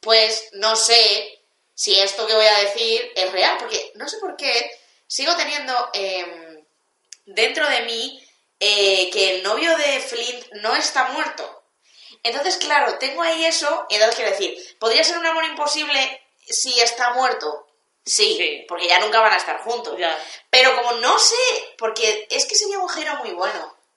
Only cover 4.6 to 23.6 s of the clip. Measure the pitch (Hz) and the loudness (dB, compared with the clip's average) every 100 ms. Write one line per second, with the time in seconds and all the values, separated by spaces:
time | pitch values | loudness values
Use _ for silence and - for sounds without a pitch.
4.6 | - - _ _ _ - 285 339 285 294 | -2 -12 _ _ _ -4 -2 -2 -2 -4
5.6 | 262 254 240 208 196 185 175 170 165 160 | -4 -4 -4 -4 -4 -4 -8 -12 -18 -20
6.6 | 156 _ _ _ _ - _ 196 247 285 | _ _ _ _ _ -20 _ 0 0 0
7.6 | 294 254 233 226 262 - - _ _ _ | 0 0 -2 -6 -8 -10 -20 _ _ _
8.6 | 202 202 196 190 180 202 190 185 190 277 | 0 4 4 4 0 2 0 0 -2 0
9.6 | 330 320 294 269 240 233 240 247 - 208 | 2 2 2 0 -4 -6 -6 -8 -14 -8
10.6 | 214 294 311 277 - 285 294 - - - | -2 0 0 0 0 -2 -6 -8 -14 -14
11.6 | _ _ _ _ - - 233 254 294 330 | _ _ _ _ -20 -10 -6 -2 -2 -2
12.6 | - 285 240 - 269 302 330 320 330 320 | 0 2 0 -2 -6 -2 -2 0 0 0
13.6 | 294 320 - 208 220 - 220 196 180 - | -2 -2 -2 2 4 4 -2 -2 -4 -6
14.6 | - - 220 269 320 339 330 330 320 294 | -16 -4 0 2 2 0 -2 -2 -4 -2
15.6 | 294 294 294 277 262 - _ _ _ - | -2 -2 -2 -2 -2 -6 _ _ _ -4
16.6 | 262 240 233 - 240 247 254 226 151 151 | 0 2 2 2 0 2 0 0 -4 -8
17.6 | - _ _ _ - - 208 - 165 147 | -12 _ _ _ -4 2 2 2 0 -4
18.6 | - 170 170 175 214 214 220 190 - 151 | -8 -6 2 2 4 4 4 2 -2 -6
19.6 | 220 233 - 170 170 156 - - _ 254 | -4 -6 -6 -4 -2 -4 -8 -18 _ 4
20.6 | 262 247 240 233 240 - - 466 508 - | 6 4 0 0 2 4 4 4 2 0
21.6 | - - 226 220 220 208 - 262 - 427 | -4 -6 -6 0 0 -2 -4 -4 0 0
22.6 | 415 392 359 330 311 277 214 175 190 - | 0 -2 -4 -4 -6 -6 -6 -4 -4 -4